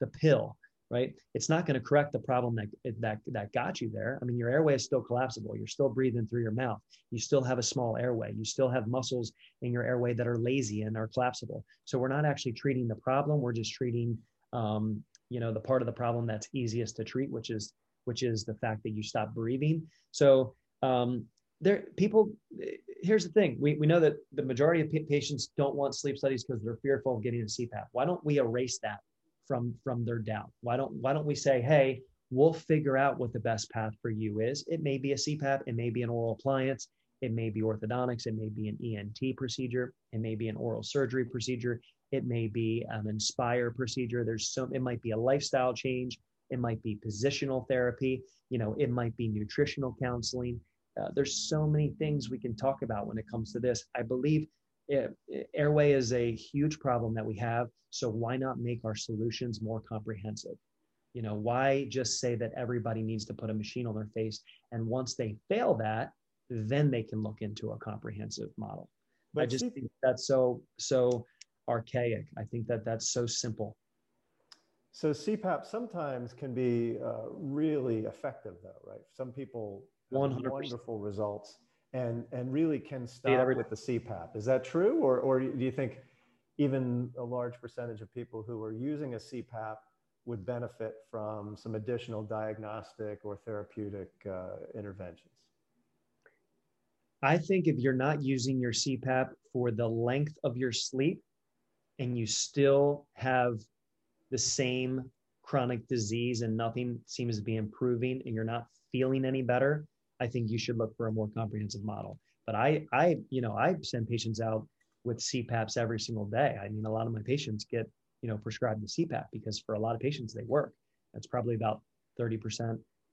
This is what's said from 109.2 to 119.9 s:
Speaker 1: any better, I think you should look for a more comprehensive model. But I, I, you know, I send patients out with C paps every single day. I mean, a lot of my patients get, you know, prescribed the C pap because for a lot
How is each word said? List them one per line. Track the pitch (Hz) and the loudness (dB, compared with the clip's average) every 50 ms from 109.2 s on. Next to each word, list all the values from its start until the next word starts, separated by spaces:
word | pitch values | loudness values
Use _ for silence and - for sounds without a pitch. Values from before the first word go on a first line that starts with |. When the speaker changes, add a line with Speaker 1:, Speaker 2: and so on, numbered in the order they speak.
| 131 | 2
Speaker 1:
any | 131 135 131 | 2 0 0
better, | 127 117 123 123 135 143 151 151 151 - _ _ _ _ _ - 127 | 2 2 4 4 4 4 4 2 -2 -8 _ _ _ _ _ -4 -4
I | |
think | 117 - 123 117 107 | -2 0 0 0 0
you | 117 113 | 0 0
should | - - 117 113 | 0 0 0 0
look | 113 110 - | 0 -2 -2
for | - 117 | -4 -2
a | 110 110 110 | -2 0 0
more | 107 107 - 110 | -2 -2 -2 -4
comprehensive | 113 104 107 107 107 98 - 104 104 | -4 -2 -2 -4 -4 -4 -6 -6 -6
model. | 107 104 104 98 101 101 - _ _ _ _ _ | -6 -6 -6 -8 -10 -10 -14 _ _ _ _ _
But | 113 107 | -4 0
I, | 104 120 147 156 151 - - | 4 4 4 4 4 0 0
I, | 123 131 165 175 156 - - - | 2 4 6 4 4 2 -2 -4
you | 131 131 120 | -2 -2 0
know, | 107 107 104 127 | 0 0 2 2
I | 170 190 156 | 2 2 0
send | - - - 120 113 110 120 | -4 -4 -2 -2 0 0 -2
patients | 113 - 113 107 107 | -2 -2 -2 -2 -2
out | 113 110 110 110 - - _ _ _ _ _ _ - | -2 0 0 -2 -4 -6 _ _ _ _ _ _ -4
with | 123 117 120 | -4 -4 -2
C | - - - 127 | -4 -4 -2 -4
paps | 110 - 120 117 110 107 - | -2 -2 0 -2 0 0 0
every | 123 117 113 117 104 | -2 0 0 0 -2
single | - - 117 107 104 104 104 123 | -4 -4 -4 -4 -4 -2 2 2
day. | 147 127 120 98 | 2 2 2 -2
I | 98 107 | -6 -6
mean, | 107 107 110 | -6 -4 -2
a | 110 110 113 | -2 -2 0
lot | 113 | -2
of | 117 | -2
my | 113 110 107 120 | -4 -4 -2 0
patients | 139 143 - 117 107 107 - - 120 | 0 0 0 -4 -6 -6 -6 -4 -4
get, | 117 110 110 - _ _ _ _ _ | -4 -4 -4 -8 _ _ _ _ _
you | - 113 | -6 -4
know, | 107 104 - | -4 -4 -4
prescribed | 113 107 - 127 117 110 107 | -6 -4 -2 0 0 0 -2
the | 104 104 - | -4 -4 -2
C | - 170 | -2 0
pap | 165 120 113 - - | 0 -2 -4 -6 -6
because | - 113 - 110 104 - - | -10 -8 -6 -6 -8 -6 -4
for | - 110 | -4 -2
a | 104 110 | 0 0
lot | 113 | 0